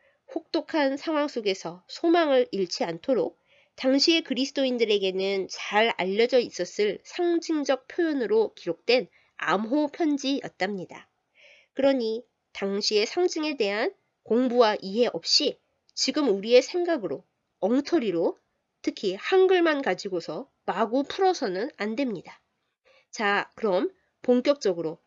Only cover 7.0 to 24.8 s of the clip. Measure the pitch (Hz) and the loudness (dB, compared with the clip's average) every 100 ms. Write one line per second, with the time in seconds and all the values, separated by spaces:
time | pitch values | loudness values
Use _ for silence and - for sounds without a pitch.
7 | - - 349 339 339 311 277 254 - - | -10 -2 0 0 0 -2 0 -2 -4 -2
8 | 330 277 208 220 208 - 175 165 - 240 | -2 -2 2 2 2 -2 -8 -4 2 2
9 | 180 _ _ - 147 190 220 294 294 - | 0 _ _ -8 -2 0 0 0 0 0
10 | 320 285 262 277 160 - 190 196 160 170 | 0 0 -2 -4 -6 -4 -4 -4 -10 -16
11 | - _ _ _ - - _ - 269 269 | -20 _ _ _ -20 -20 _ 2 2 4
12 | 220 226 - _ _ - 196 196 - 208 | 0 -4 -10 _ _ -8 -4 -2 0 0
13 | 214 359 359 320 302 285 202 202 311 - | 0 0 0 0 -4 -2 -2 -2 -4 -6
14 | _ _ - 226 262 240 220 202 190 208 | _ _ -2 0 2 4 4 2 -4 0
15 | 233 247 - - 285 - _ _ _ - | 0 0 0 0 0 -4 _ _ _ -4
16 | - 302 277 196 214 247 - 359 349 311 | -2 0 0 0 4 4 4 -2 -2 -2
17 | 185 131 - _ _ _ 190 262 277 330 | -4 -8 -10 _ _ _ 0 0 2 0
18 | 226 170 220 - _ _ _ _ - - | 0 0 -2 -4 _ _ _ _ -8 -4
19 | 202 190 - 381 381 370 339 285 247 180 | -4 -4 2 4 6 6 4 2 -2 -4
20 | 202 175 156 160 277 _ - 180 214 262 | -4 -6 -6 -10 -12 _ -6 -2 0 0
21 | 277 - 381 359 214 180 - - 208 226 | -2 0 0 0 -4 -4 -6 -6 -6 -2
22 | 262 180 - - _ _ _ _ _ _ | -4 -4 -12 -20 _ _ _ _ _ _
23 | _ - 208 202 - - 220 185 370 - | _ -4 0 0 -2 -4 0 0 0 -6
24 | _ _ - 247 285 285 196 170 | _ _ 0 2 2 2 0 -2